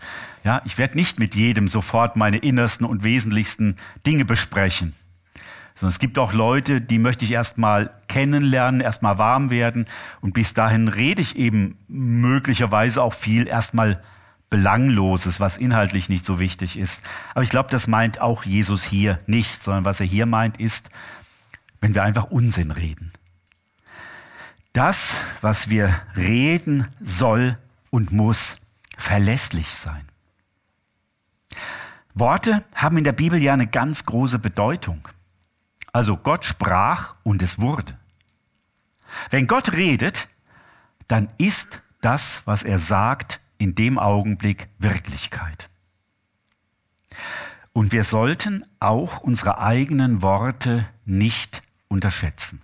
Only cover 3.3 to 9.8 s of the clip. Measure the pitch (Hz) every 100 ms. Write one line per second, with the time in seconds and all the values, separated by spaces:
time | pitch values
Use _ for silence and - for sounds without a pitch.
3.3 | 104 104 - 107 92 - - 147 151 117
4.3 | 113 - 101 95 - 85 - - _ _
5.3 | - - - - - 185 - 127 135 117
6.3 | 110 110 135 139 135 120 113 120 117 110
7.3 | 117 117 - 110 101 104 - - 139 139
8.3 | 143 139 131 127 127 123 107 107 98 107
9.3 | 131 139 120 117 117